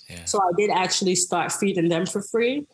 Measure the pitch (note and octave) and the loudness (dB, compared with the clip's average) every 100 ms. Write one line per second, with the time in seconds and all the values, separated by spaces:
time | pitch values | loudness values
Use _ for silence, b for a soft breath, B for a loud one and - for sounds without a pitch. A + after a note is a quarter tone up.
0 | B - - G#3 F#3 F3 G#3 F3 F#3 - | B -10 -4 0 2 2 2 2 0 0
1 | F#3 F#3 - F3 B2+ - G3 F3+ E3+ E3 | 2 0 0 -2 -2 0 0 2 2 2
2 | F#3 G3+ - A3+ A#3+ C#4+ - | -2 -4 -2 0 0 0 -6